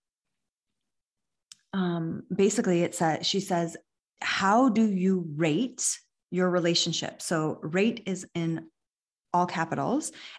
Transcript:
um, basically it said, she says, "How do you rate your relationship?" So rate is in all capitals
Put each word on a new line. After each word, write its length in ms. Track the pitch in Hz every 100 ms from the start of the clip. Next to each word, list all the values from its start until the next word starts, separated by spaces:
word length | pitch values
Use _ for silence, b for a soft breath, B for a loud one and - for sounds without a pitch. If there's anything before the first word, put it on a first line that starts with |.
| _ _ _ _ _ _ _ _ _ _ _ _ _ _ _ - _
um, 520 | 196 180 170 160 143 -
basically 480 | 185 190 - 196 175
it 140 | 170 -
said, 280 | 165 151
she 140 | - 202
says, 380 | 196 175 170 - _ _ _ -
"How 500 | - - 190 220 262
do 140 | 214
you 360 | 220 190 185 190 165 147
rate 640 | 165 151 247 - - - _ _ -
your 180 | 175 185
relationship?" 720 | 180 170 175 175 160 - -
So 380 | - 165 156 -
rate 400 | 160 175 220 233 -
is 200 | 185 -
in 340 | 175 165 160 - _ _ _ _ _ _
all 140 | 175 180
capitals 640 | 180 165 147 139 269 - B B